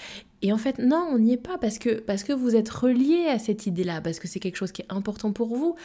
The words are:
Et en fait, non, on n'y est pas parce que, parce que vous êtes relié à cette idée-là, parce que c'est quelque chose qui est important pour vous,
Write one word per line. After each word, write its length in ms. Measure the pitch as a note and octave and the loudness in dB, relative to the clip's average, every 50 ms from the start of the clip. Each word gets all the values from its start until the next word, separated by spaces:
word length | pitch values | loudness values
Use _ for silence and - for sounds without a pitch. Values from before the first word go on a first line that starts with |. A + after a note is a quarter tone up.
| - - - - - _ _ _ - | -14 -16 -16 -18 -18 _ _ _ 0
Et 100 | G3 G#3+ | 2 2
en 40 | A3 | 2
fait, 180 | A3 C4+ C4 - | 0 -2 -2 2
non, 300 | A#3+ B3 D4+ E4+ F4 E4 | 4 4 4 4 2 2
on 60 | C4 A#3 | 4 4
n'y 160 | A3 A#3 B3 | 4 4 4
est 40 | B3 | 2
pas 200 | - F4+ F#4 F4+ | 0 -6 -6 -2
parce 220 | B3+ G#3+ A3 - | -2 -2 -2 -2
que, 200 | - A#3+ A3 A3 | 0 0 0 0
parce 240 | - - G3 G3 - | 0 -2 -2 -2 -2
que 80 | - | -2
vous 240 | C#4+ C4 B3+ A#3+ A3+ | -2 0 2 4 4
êtes 140 | A3+ A3 A3+ | 4 2 2
relié 560 | - - B3+ B3+ B3+ B3 C4+ D4 E4 F4 E4+ D#4 | -2 0 2 4 4 4 4 4 4 4 4 2
à 120 | B3+ A3 | 0 0
cette 260 | - - G#3 G#3+ - | 0 -2 -2 -2 -2
idée-là, 360 | G3+ F3 F3 F3+ F3 E3+ D#3 | -4 -2 -2 -2 -2 -4 -4
parce 180 | - E3 E3 - | -4 -6 -6 -6
que 80 | - E3+ | -8 -8
c'est 120 | - F#3 | -8 -6
quelque 160 | - F#3 F3+ | -6 -6 -4
chose 160 | - F#3+ F3+ | -4 -6 -6
qui 120 | - - - | -6 -10 -12
est 100 | - F#3 | -6 -6
important 380 | G3 G3 G#3+ G#3 - - G#3+ | -4 -4 -4 -6 -2 -2 -2
pour 240 | G3+ - A#3 A3+ A#3 | 0 0 -2 -2 0
vous, 200 | B3+ D4+ E4+ E4+ - | 0 0 0 -2 -4